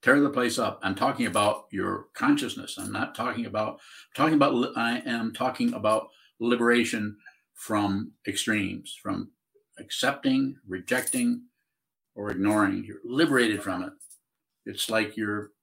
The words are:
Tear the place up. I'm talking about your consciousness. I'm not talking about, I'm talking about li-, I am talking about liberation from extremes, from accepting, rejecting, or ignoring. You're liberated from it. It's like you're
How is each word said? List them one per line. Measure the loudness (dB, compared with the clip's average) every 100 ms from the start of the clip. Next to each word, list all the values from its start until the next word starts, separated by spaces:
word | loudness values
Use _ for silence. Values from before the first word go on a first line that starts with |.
Tear | 6 6
the | 6
place | 2 0 0
up. | -2 -2
I'm | -4 0
talking | 0 0 0
about | 2 2 0 -6
your | -4 -4 -4 -8
consciousness. | -4 2 2 0 -6 -10 -10
I'm | -8
not | -6 -6
talking | -4 -6 -4 -4
about, | -4 -4
I'm | -6 -18 -20 -18 0
talking | 2
about | 4 4
li-, | 4 0
I | 0 -2 -2 -4
am | -4 -4
talking | -2 -2 0 -2
about | 0 2 2 0 _ _ _
liberation | 0 2 4 4 2 -2 -4 -8 -20 _ _
from | -20 -4 0 2 0 -4 _ -6
extremes, | -4 0 0 0 -6 -12 -12
from | -6 -6 -8 _ _ _ _ -20
accepting, | -10 -2 -2 0 2 2 0 -4 -10
rejecting, | -10 -2 -2 0 0 0 0 -6 _ _ _ _ _ _
or | -8 -6
ignoring. | 0 2 4 2 0
You're | -6 -12
liberated | -6 0 4 4 4 0
from | -4 -6
it. | -8 -14 -20 -20 _ _ _ _ -12
It's | -6 -2
like | 0 -2 -4
you're | -4 -4 -8 _